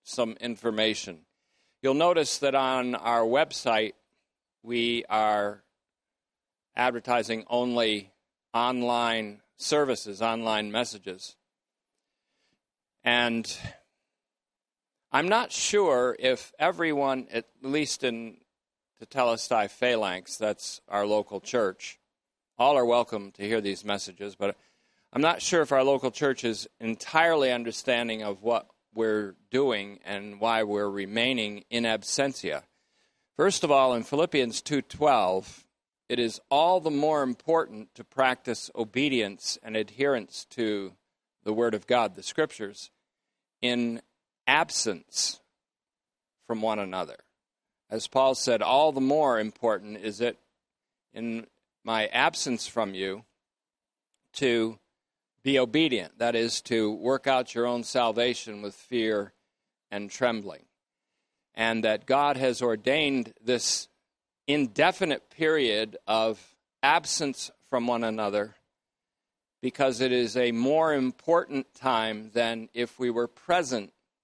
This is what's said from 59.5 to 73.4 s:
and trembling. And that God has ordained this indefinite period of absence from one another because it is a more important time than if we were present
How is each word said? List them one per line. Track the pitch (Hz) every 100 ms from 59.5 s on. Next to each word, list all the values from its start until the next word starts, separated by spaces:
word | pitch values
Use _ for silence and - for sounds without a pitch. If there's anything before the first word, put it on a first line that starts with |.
| _ _ _ -
and | 101 101
trembling. | - 123 113 98 73 _ _ _ _ _ _ _ _ _
And | - 113 113
that | 110 107 -
God | 135 143 131
has | 131 117
ordained | 123 107 127 151 147 135 110 -
this | 110 123 - - - _ _ _ _ _ -
indefinite | 147 127 101 170 185 175 135 _
period | - 156 160 120 107 110 - -
of | 110 113 107 - _ _ -
absence | 139 165 151 - 143 127 - _ -
from | 127 120
one | 120
another | 113 110 104 104 110 - _ _ _ _ _ _ _ _ _ -
because | 127 - 135 117
it | 131
is | 123 117
a | 123 120
more | 117 131 156 160
important | 143 127 - - 170 - 135 -
time | - 131 113 110 107 110
than | 117 113 113 113
if | 117 120 -
we | 123
were | 117 120
present | _